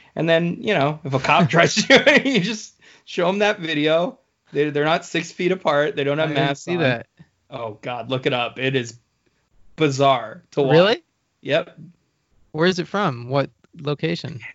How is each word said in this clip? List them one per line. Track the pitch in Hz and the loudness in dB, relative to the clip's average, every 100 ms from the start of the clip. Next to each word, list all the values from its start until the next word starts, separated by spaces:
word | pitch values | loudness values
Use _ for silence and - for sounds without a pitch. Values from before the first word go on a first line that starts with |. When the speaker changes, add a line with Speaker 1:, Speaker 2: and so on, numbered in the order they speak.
| _ - | _ -4
Speaker 1:
And | 165 | 0
then, | 165 170 - | 2 0 -4
you | 220 | -2
know, | 190 139 156 | 0 0 -2
if | 147 | -4
a | 131 | -2
cop | 143 156 160 | 2 2 4
<laughs> | |
tries | 156 143 214 | 4 2 2
to | |
do | - | 4
it, | 269 - 285 269 | 6 6 4 4
you | 240 | 0
just | 190 214 - _ - - | -2 -4 -12 _ -20 -20
show | - - 175 | -10 -2 0
'em | 196 | 2
that | 208 214 | 0 -2
video. | 160 151 151 165 185 254 _ _ _ | -4 -2 2 2 0 -6 _ _ _
They, | 147 151 | -2 -2
they're | 143 | 0
not | 151 170 | 0 0
six | - 170 170 | -2 -6 -6
feet | - 180 | -2 -2
apart. | 185 165 143 151 | 0 0 0 0
They | - | -2
don't | 139 147 | -2 0
have | 160 | -2
Speaker 2:
I | |
didn't | 143 139 | 0 -2
Speaker 1:
masks | 143 | -2
Speaker 2:
see | - | -4
Speaker 1:
on. | 175 | -2
Speaker 2:
that. | 139 120 - - - _ _ | 0 -2 -6 -20 -20 _ _
Speaker 1:
Oh, | 131 117 107 | -12 -10 -10
God, | 135 120 117 | -10 -10 -6
look | 131 143 | -4 -2
it | |
up. | 123 117 - | -2 -4 -4
It | 131 | -4
is | 131 117 117 _ _ _ _ _ _ - - | -2 -4 -12 _ _ _ _ _ _ -14 -2
bizarre | 151 131 139 127 110 - _ | 0 2 2 2 -2 -14 _
to | - | -2
watch. | 135 | 4
Speaker 2:
Really? | 156 294 349 _ _ _ _ | 6 4 2 _ _ _ _
Speaker 1:
Yep. | 143 156 175 - 160 - _ _ _ _ _ | -2 -2 -2 -10 -20 -20 _ _ _ _ _
Speaker 2:
Where | 156 175 | 0 0
is | 175 | 0
it | 165 | -4
from? | 196 190 120 120 | -2 -2 -4 -4
What | 139 135 _ _ - | -2 -2 _ _ -12
location? | 143 143 160 170 - 117 - | -8 -4 -4 -4 -8 -14 -16